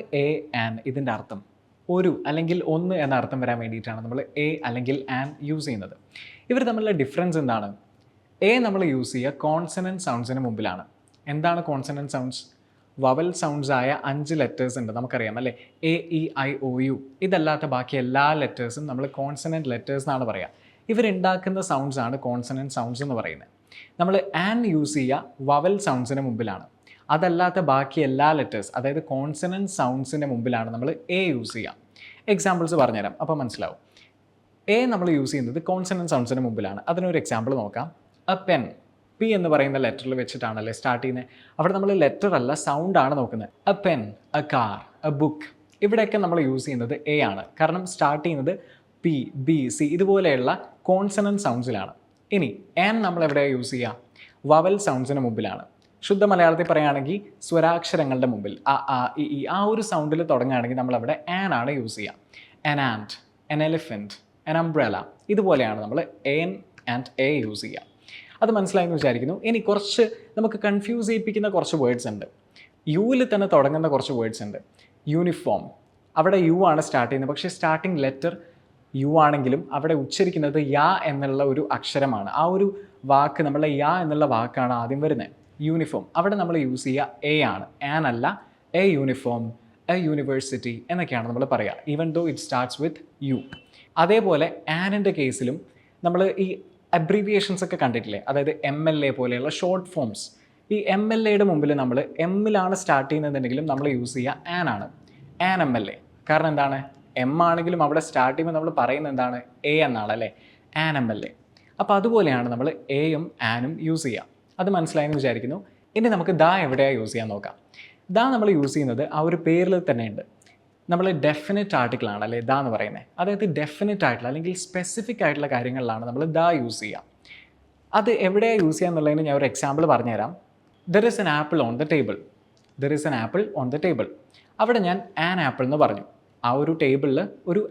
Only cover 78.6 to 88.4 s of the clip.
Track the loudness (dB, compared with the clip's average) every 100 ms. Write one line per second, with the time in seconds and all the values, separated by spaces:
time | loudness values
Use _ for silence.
78.6 | _ _ _ -4 2 6 6 6 2 0
79.6 | 0 -2 0 0 -2 2 2 2 0 0
80.6 | 2 4 4 4 0 -2 -2 2 2 2
81.6 | 0 -2 -2 0 0 0 -2 0 2 4
82.6 | 2 0 -14 -10 4 4 4 2 0 2
83.6 | 0 2 2 2 0 2 2 2 0 -2
84.6 | -2 0 -2 -2 0 -2 -4 -14 _ -6
85.6 | -2 0 0 -4 -4 0 0 0 0 0
86.6 | 0 -2 -2 -2 -2 -4 0 2 2 -2
87.6 | -8 -10 -2 0 0 0 -2 -4